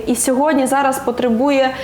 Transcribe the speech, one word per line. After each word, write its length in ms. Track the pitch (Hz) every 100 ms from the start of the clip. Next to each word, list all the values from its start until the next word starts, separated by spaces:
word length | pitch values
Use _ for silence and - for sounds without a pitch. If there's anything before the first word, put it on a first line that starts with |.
| -
І 80 | 233
сьогодні 520 | - 254 302 285 262
зараз 320 | 269 277 269
потребує 720 | - 233 240 226 285 269 262 -